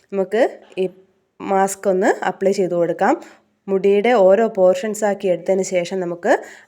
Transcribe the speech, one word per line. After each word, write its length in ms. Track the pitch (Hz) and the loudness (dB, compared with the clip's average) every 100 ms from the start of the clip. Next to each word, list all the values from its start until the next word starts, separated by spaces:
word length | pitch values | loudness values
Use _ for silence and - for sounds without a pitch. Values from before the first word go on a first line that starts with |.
| - | -10
നമുക്ക് 320 | 196 190 208 330 - - - | -6 -2 0 0 -2 -16 -8
ഈ 20 | 185 - _ _ _ - 190 | -8 -8 _ _ _ -14 -2
മാസ്ക് 340 | 196 196 190 208 | 0 0 -2 -2
ഒന്ന് 180 | 185 214 240 - | 0 0 0 -4
അപ്ലൈ 220 | 190 196 202 | -2 -2 0
ചെയ്ത് 160 | 180 175 | -2 0
കൊടുക്കാം. 340 | 170 165 202 320 - - _ _ - | -2 0 0 0 -6 -20 _ _ -4
മുടിയുടെ 420 | 190 196 202 226 240 190 | 0 2 2 2 4 6
ഓരോ 180 | 202 220 214 | 4 2 2
പോർഷൻസാക്കി 720 | 180 185 220 208 208 196 196 | 2 2 -4 -4 -4 -2 -2
എടുത്തതിന് 340 | 170 180 190 185 | -2 -2 -2 0
ശേഷം 260 | 180 175 190 175 | -4 -4 -6 -6
നമുക്ക് 280 | 175 208 320 - - | -6 -2 -2 -4 -20